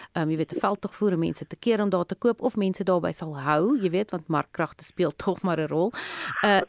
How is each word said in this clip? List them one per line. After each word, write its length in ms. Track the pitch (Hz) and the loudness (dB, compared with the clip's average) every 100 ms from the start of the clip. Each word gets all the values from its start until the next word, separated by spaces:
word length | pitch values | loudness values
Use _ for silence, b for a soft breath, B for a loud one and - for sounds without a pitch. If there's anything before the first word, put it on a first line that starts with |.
| B | B
ehm, 160 | 175 156 | -2 0
jy 80 | 160 | 0
weet, 160 | 156 | -2
'n 60 | - | -2
veldtog 360 | 196 202 202 - | -2 -2 -6 0
voer 160 | 208 | 0
en 80 | 165 | 2
mense 280 | 165 - 151 | 0 -4 -10
te 80 | - | -4
keer 260 | 240 214 | 0 2
om 80 | 208 | 2
daar 160 | 180 175 | 0 0
te 100 | 185 | 0
koop 260 | 240 226 | 0 2
of 140 | 254 220 | -2 0
mense 280 | 190 180 | 0 0
daarby 280 | 190 180 170 | 2 2 2
sal 260 | - 160 143 | -4 -8 -4
hou," 400 | 139 151 202 285 | 0 2 4 2
jy 120 | 185 | 0
weet, 220 | 180 208 | 0 -2
want 160 | 165 - | -6 -2
markkragte 560 | 151 - - 160 - | -2 -2 -4 -6 -6
speel 280 | - - 160 - | -10 -2 -2 -2
<laughs> 80 | 196 | -2
tog 160 | 175 | -2
maar 180 | 190 160 | 0 0
'n 80 | 160 | 0
rol. 240 | 151 202 - B B B B | 0 0 -2 B B B B
Eh, 200 | 208 196 | 2 4